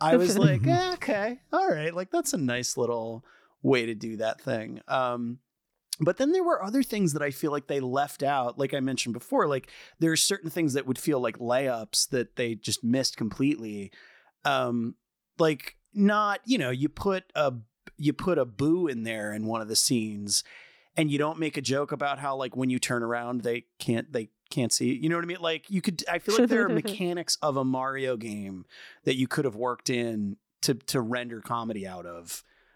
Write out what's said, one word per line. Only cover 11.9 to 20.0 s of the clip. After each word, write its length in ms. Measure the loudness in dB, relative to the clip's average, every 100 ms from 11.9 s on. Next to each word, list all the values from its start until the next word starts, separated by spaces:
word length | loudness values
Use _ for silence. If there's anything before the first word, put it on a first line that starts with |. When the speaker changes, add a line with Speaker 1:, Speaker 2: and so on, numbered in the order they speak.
| -2 0
Speaker 1:
that 260 | 0 -2 -2
they 200 | -4 -4
just 280 | -4 -2
missed 320 | 0 2 0 -2
completely. 720 | -4 0 0 0 -6 -10 -12 -16 -20 -20 _ _
Um, 520 | 0 0 0 0 -2 -8 _ _ _ 0
like, 380 | 2 2 -6 -18 _
not, 480 | 2 4 4 2 0 0
you 120 | 0
know, 120 | 0
you 180 | 0 -2
put 420 | -2 -2 -2 -2 0
a, 180 | 0 0 -10 _ -20 -4
you 140 | -2
put 240 | 0 2 2
a 80 | 2
boo 420 | 2 2 4 2
in 160 | -2
there 280 | -4 -4 -4
in 120 | -4 -2
one 160 | -2
of 80 | 0
the 60 | 0
scenes 680 | 2 2